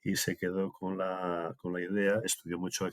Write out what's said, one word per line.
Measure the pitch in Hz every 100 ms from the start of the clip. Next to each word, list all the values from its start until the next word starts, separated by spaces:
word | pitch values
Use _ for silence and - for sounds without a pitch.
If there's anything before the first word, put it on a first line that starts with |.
y | -
se | 95 -
quedó | 90 92 92 95
con | - 92 95
la, | 95 92 90 85 82 -
con | 90
la | 90
idea, | 87 101 98 107
estudió | - - 85 85
mucho | 90 - 92